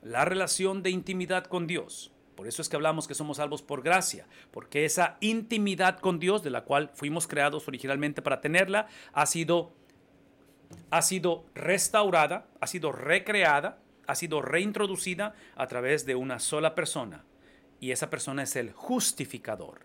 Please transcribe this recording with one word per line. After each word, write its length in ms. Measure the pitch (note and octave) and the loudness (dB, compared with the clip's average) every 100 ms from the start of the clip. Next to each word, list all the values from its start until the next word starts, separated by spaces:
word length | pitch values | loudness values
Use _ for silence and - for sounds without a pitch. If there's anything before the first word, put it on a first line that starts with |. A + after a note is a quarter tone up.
La 220 | - A#2 | -2 2
relación 580 | D#3 F#3 F3+ - F#3+ G3 | 2 2 0 0 0 0
de 80 | F#3 | 0
intimidad 540 | F#3 F3+ F#3 F#3 F#3 | -2 -2 -4 -2 -2
con 240 | F3+ F3+ E3+ | -2 -4 -2
Dios. 460 | E3+ - - - _ _ - | -4 -4 -12 -18 _ _ -14
Por 120 | G2+ | -10
eso 140 | - | -8
es 80 | - | -4
que 80 | D3+ | 0
hablamos 280 | D#3 D#3 D3 | 0 0 -4
que 100 | C#3 | -6
somos 220 | D3+ C#3+ | -6 -4
salvos 240 | D3 C#3+ | -4 -6
por 220 | - C#3+ | -8 -4
gracia, 420 | C3 F#3 - F#2 - - - | 2 2 2 -6 -14 -20 -18
porque 340 | - - C#3+ D3+ | -16 -6 0 0
esa 320 | F3 F3 - | 2 2 2
intimidad 800 | G#3+ A3 G#3+ A3+ G3+ F#3 F#3 F#3 | 0 0 0 0 0 4 2 2
con 200 | F#3 F3 | 0 0
Dios, 220 | F3+ G#3 | 2 0
de 80 | D#3+ | 0
la 140 | B2 | -6
cual 260 | - C#3+ D3+ | 0 0 0
fuimos 340 | - D3 D#3+ D#3+ | -6 -4 -2 -2
creados 400 | D3 C#3+ D3 - | 2 2 0 -8
originalmente 540 | C3 C3+ C#3 D3 D3 | -8 -4 -2 -2 -2
para 180 | - C3 | -2 -2
tenerla, 480 | D3 E3+ F#3+ G3+ G#3+ - - | 2 2 4 2 -2 -10 -6
ha 140 | - D3 | 0 2
sido, 480 | E3+ D#3+ E3+ - _ _ _ _ _ _ _ _ _ _ - - | 0 2 2 2 _ _ _ _ _ _ _ _ _ _ -20 0
ha 120 | E3 | 2
sido 440 | E3+ F#3 F3 E3 - | 2 2 0 -2 -6
restaurada, 920 | - D#3 F#3 - A3 G#3 F3 D3+ F3+ - - | -8 0 2 4 4 6 6 4 2 -8 -8
ha 60 | - | -6
sido 260 | F3+ D3+ | -2 -4
recreada, 840 | - C3+ F3+ F#3 G#3 E3+ C#3+ E3+ - _ _ - | -4 2 2 2 4 6 6 2 -8 _ _ -6
ha 80 | C#3 | -4
sido 260 | E3+ D3+ | -2 -2
reintroducida 960 | B2+ D#3 G#3 G#3 G#3 F#3 - F3+ G#3 - - - | 0 0 0 0 -2 -2 -4 -4 -6 -8 -20 -6
a 100 | C3 | -4
través 380 | B2 B2+ D3+ B2+ | -2 2 0 2
de 100 | B2+ | -2
una 240 | C3 B2 | -2 -4
sola 360 | - D3+ D#3 D#3+ | -4 0 0 0
persona. 500 | D#3+ D#3 A#2 D#2 - _ _ _ _ _ | -4 -4 -6 -10 -20 _ _ _ _ _
Y 100 | B2+ | -6
esa 180 | B2+ D#3 | -4 -4
persona 340 | D3 - C#3 | -6 -6 -4
es 120 | C3+ C3+ | -4 -4
el 160 | A#2 | -6
justificador. 1120 | - - B3+ - - C#3 B2 - G#2+ - - | -8 -4 0 0 -2 -6 -8 -8 -8 -10 -18